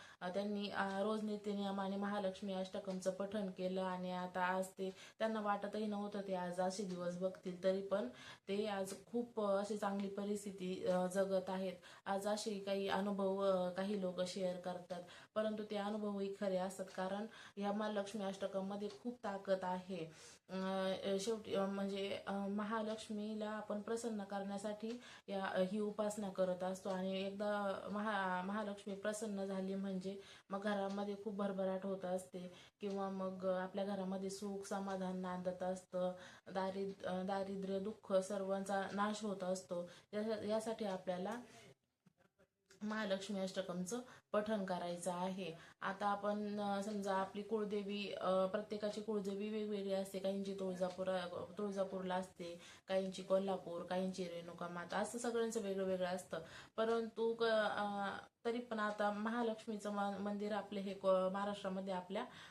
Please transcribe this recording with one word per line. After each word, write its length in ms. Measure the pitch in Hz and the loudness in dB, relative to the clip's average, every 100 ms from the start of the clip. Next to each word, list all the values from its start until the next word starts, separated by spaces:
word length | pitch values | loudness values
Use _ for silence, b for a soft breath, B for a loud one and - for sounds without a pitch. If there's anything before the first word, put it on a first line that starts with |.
| B B | B B
अ, 80 | 180 | -2
त्यांनी, 420 | 185 208 202 202 | 0 0 0 0
अ, 320 | 202 196 190 | 0 0 2
रोज 200 | 208 220 | 2 2
नित्यनियमाने 720 | 214 208 208 202 196 196 190 196 | 0 -2 -2 -2 0 0 0 0
महालक्ष्मी 580 | 202 208 196 190 202 | 0 0 0 -2 -4
अष्टकमचं 560 | 185 185 202 196 185 185 | -2 -2 -4 -4 -2 0
पठण 400 | 185 196 214 196 | 0 0 0 -2
केलं 320 | 185 185 185 | 0 0 2
आणि 300 | 185 180 180 | 0 0 -2
आता 300 | 180 180 185 | -2 -2 2
आज 260 | 180 185 185 | 2 4 0
ते, 260 | - 190 190 B B | -2 -4 -6 B B
त्यांना 220 | 220 220 | 0 2
वाटतही 460 | 208 202 208 214 214 | 2 2 0 -2 0
नव्हतं 340 | 202 202 202 | 0 -2 -2
ते 140 | 196 | -2
आज 260 | 185 180 175 | 0 0 2
असे 240 | 185 190 | 2 2
दिवस 320 | 196 175 175 175 | -2 0 -2 0
बघतील, 480 | 185 185 185 175 | 0 -2 -6 2
तरी 160 | 190 190 | 4 4
पण 280 | 196 196 240 B B B - | 4 2 0 B B B -4
ते 180 | 196 214 | 0 0
आज 280 | 196 190 196 - | 0 -2 -4 -4
खूप, 340 | 240 240 - | -2 -2 0
अ, 200 | 208 196 | 4 4
अशी 160 | 202 208 | 2 0
चांगली 320 | 202 196 196 | 0 0 0
परिस्थिती, 760 | 202 202 208 208 190 185 185 185 | -2 0 0 -2 -4 -2 0 4
अ, 200 | 180 180 | 4 4
जगत 440 | 185 196 190 185 | 4 4 4 2
आहेत. 220 | 190 190 180 B B - | -2 -2 -4 B B -2
आज 200 | 196 208 | 0 2
असे 320 | 214 226 202 | 0 0 -2
काही 300 | 196 196 196 | 0 0 2
अनुभव, 500 | 190 202 196 196 190 | 2 2 2 2 4
अ, 320 | 196 190 180 | 6 6 4
काही 300 | 180 196 208 | 0 0 2
लोक 220 | 185 180 180 | 0 0 -2
शेअर 300 | 202 185 175 | 0 0 0
करतात, 460 | 180 180 - 175 - B B | -4 -6 -6 -8 -8 B B
परंतु 280 | 214 214 214 208 | 0 0 0 -2
ते 60 | 208 | 0
अनुभवही 580 | 202 214 208 202 196 196 | 0 0 0 0 -2 0
खरे 160 | 202 185 | 2 2
असतात, 300 | 185 185 185 | 2 -2 -8
कारण 320 | - 185 202 214 B B - | -4 -2 -2 -4 B B -2
ह्या 160 | 202 | 0
महालक्ष्मी 520 | 202 214 208 196 220 | 2 2 0 -2 -2
अष्टकममध्ये 640 | 196 196 190 196 190 202 208 - | -2 -2 -2 0 -2 -2 -4 -6
खूप 160 | 240 240 | -8 -6
ताकद 340 | 208 196 196 190 | -4 -2 2 2
आहे. 760 | 185 185 180 185 160 - - - - | 2 -2 -2 -6 -6 -10 -18 -18 -6
अ, 80 | 185 190 190 190 190 - 196 | -2 0 2 2 2 2 2
शेवटी, 340 | 190 226 202 | 2 0 0
अ, 120 | 196 196 | 2 2
म्हणजे, 540 | 196 196 196 196 - - | 2 0 0 -2 -2 -2
अ, 60 | |
महालक्ष्मीला 1160 | 196 196 202 208 226 214 220 - 214 208 214 214 | -2 0 0 0 0 0 -4 -4 -4 -2 -2 -2
आपण 300 | 214 208 208 | -4 -2 -4
प्रसन्न 440 | 202 233 233 214 | 0 -2 0 -2
करण्यासाठी 760 | 196 202 196 196 208 208 220 247 B B - | -2 -4 -2 -2 -2 -4 -4 -6 B B -4
या, 360 | 196 190 - 185 | -2 2 2 2
ही 60 | 214 | 2
उपासना 500 | 208 208 208 208 202 | 0 0 0 0 -2
करत 340 | 185 185 180 | 2 2 4
असतो 260 | 185 185 208 | 0 -2 0
आणि 280 | 185 190 190 | 0 2 0
एकदा 640 | 196 196 208 208 202 190 - | 0 0 0 2 2 0 -2
महा-, 560 | 202 214 202 190 185 185 | -2 0 2 2 2 0
महालक्ष्मी 480 | 208 214 202 - | 0 -2 -4 -6
प्रसन्न 500 | 190 214 214 226 196 | -2 -2 0 -2 -2
झाली 300 | 196 190 190 | 0 0 0
म्हणजे 460 | 196 196 190 190 196 B B B | 0 0 0 -2 -6 B B B
मग 120 | 196 | -2
घरामध्ये 520 | 208 202 196 202 202 202 | 0 2 2 0 -2 -2
खूप 100 | 226 | -4
भरभराट 520 | 196 202 190 190 190 196 | 0 0 2 2 2 0
होत 180 | 190 | -2
असते 480 | 185 185 185 185 180 175 B - | 0 0 -2 -8 -10 -12 B -6
किंवा 280 | 208 196 196 | -4 0 -2
मग 360 | 190 190 190 | 0 -2 0
आपल्या 400 | 190 185 185 202 | 2 2 0 -2
घरामध्ये 460 | 196 196 185 190 190 | 0 0 0 0 -2
सुख 340 | 185 208 196 | -4 -4 -4
समाधान 520 | 196 202 196 190 185 185 | -4 -2 -2 -2 0 -2
नांदत 460 | 185 180 180 180 | -2 -2 -2 0
असतं, 500 | 185 185 - 180 180 180 B B - | 0 -2 -2 0 0 0 B B -6
दारिद-, 500 | 185 190 190 196 190 | -2 0 0 -4 -4
अ, 180 | - 185 | -2 -2
दारिद्र्य 560 | 185 196 196 196 190 196 | 0 0 0 -2 -2 0
दुःख 340 | 196 220 - | -2 -6 2
सर्वांचा 760 | 190 190 202 190 196 196 196 190 | 4 4 0 0 0 2 0 0
नाश 300 | 190 208 214 | 0 0 0
होत 220 | 214 196 | -2 -2
असतो. 440 | 185 185 - 175 175 B B | 0 -2 -2 -4 -4 B B
या-, 300 | 208 220 214 | -2 0 0
यासाठी 400 | 208 220 220 214 | 2 0 0 -2
आपल्याला 520 | 208 185 185 180 190 240 240 B B - _ _ _ _ _ _ _ _ _ - | 0 -2 0 0 0 -4 -8 B B -20 _ _ _ _ _ _ _ _ _ -6
महालक्ष्मी 580 | 214 214 208 190 - 196 | -2 0 2 0 0 0
अष्टकमचं 600 | 190 190 185 180 180 247 247 B _ | 0 0 -2 -2 -2 -2 -6 B _
पठण 320 | 208 208 220 | 2 2 2
करायचं 480 | 190 180 175 175 185 | 2 0 0 -2 0
आहे. 420 | 175 185 190 175 160 B B | 0 0 0 -4 -6 B B
आता 260 | 190 190 208 | -4 0 2
आपण, 540 | 202 208 208 208 208 | 2 2 2 0 0
अ, 220 | 202 196 | 0 0
समजा 320 | 196 208 196 | 0 0 2
आपली 280 | 190 190 202 | 2 2 -2
कुळदेवी, 720 | 202 220 202 208 196 208 196 | 0 0 2 0 0 -2 -2
अ, 340 | - 180 185 190 | 0 4 6 6
प्रत्येकाची 540 | 208 208 208 208 208 | 2 -2 -2 -2 -2
कुळदेवी 480 | 208 214 196 196 214 | 0 0 0 0 0
वेगवेगळी 440 | 214 214 208 196 | 0 0 0 2
असते, 260 | 190 190 190 | 0 0 0
काहींची 360 | 190 196 196 | 0 0 -2
तुळजापूर, 540 | 196 190 180 180 180 185 | -2 -2 2 0 0 0
अ, 180 | 185 175 175 175 185 | 2 0 -4 -6 -4
तुळजापूरला 560 | 208 196 190 190 185 | -2 0 0 0 0
असते, 460 | 185 185 - 170 175 B B - | 0 0 -6 -8 -10 B B 0
काहींची 340 | 190 190 185 | 0 2 -2
कोल्हापूर, 600 | 185 190 196 185 175 170 | 4 4 4 0 -2 -6
काहींची 420 | 175 185 190 185 | -2 0 0 0
रेणुका 440 | 175 170 170 175 175 | -4 -4 -8 -6 -4
माता, 300 | 175 175 185 | -4 -2 0
असं 200 | 208 240 | 0 0
सगळ्यांचं 420 | 240 233 226 220 | 0 2 2 0
वेगळं 240 | 196 196 | 0 0
वेगळं 240 | 190 185 180 | 2 2 2
असतं. 300 | 185 - 170 165 B B - | -2 -4 -8 -8 B B 0
परंतु 580 | 226 233 226 - 226 | 2 4 0 0 2
क-, 420 | 226 226 220 208 - | 4 4 6 6 4
अ, 400 | 208 202 196 196 - _ 233 | 0 0 -2 -2 -8 _ 0
तरी 120 | 233 | 0
पण 200 | 240 220 | 0 2
आता 320 | 214 208 208 | 2 4 2
महालक्ष्मीचं 840 | 208 220 240 226 220 - 214 208 | 2 0 2 2 0 -2 -4 -2
म-, 300 | 208 202 196 | 0 0 0
मंदिर 300 | 202 208 208 | 0 0 0
आपले 280 | 214 196 202 | 0 -2 -4
हे 140 | 196 | -4
को-, 360 | 190 190 185 185 | 2 6 8 6
महाराष्ट्रामध्ये 640 | 196 208 202 196 190 190 | 2 0 0 -2 -2 -2
आपल्या 300 | 180 180 196 247 B B | -2 -2 -2 -4 B B